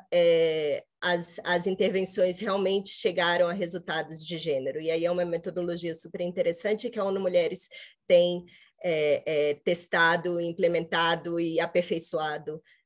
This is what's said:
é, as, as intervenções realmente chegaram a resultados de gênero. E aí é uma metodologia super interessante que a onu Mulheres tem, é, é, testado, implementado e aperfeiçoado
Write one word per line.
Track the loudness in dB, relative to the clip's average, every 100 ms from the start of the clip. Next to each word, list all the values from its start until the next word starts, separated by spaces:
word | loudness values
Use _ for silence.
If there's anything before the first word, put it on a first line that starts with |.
| -2
é, | 2 4 4 2 0 -2 -4 -8 -6
as, | -2 -2 -2 -6
as | -2 -2 0
intervenções | 0 0 0 -2 0 0 -2
realmente | -4 -2 0 -2 -2
chegaram | -4 -2 0 0 2 0
a |
resultados | 0 -4 -6 -6 -6 -6 -8
de | -8 -6
gênero. | -4 -4 -4 -6
E | -2
aí | -2
é | 0
uma | -2
metodologia | -2 -4 -6 -6 -6 -4 -6
super | -8 -10 -8
interessante | -6 -2 -2 0 -2 -2 -4
que | -4
a |
onu | -2 0
Mulheres | 6 6 6 0 -8 -10 -20 _ 6
tem, | 6 6 2 -8 -20 _ _
é, | -2 2 2 2 0
é, | 0 2
testado, | 0 0 0 2 4 4 4 0 -2
implementado | -4 0 2 2 -2 0 0 0 -2 -4
e | -2 -2
aperfeiçoado | 0 0 0 -2 -4 -4 -4 -6 -10 -14 _ _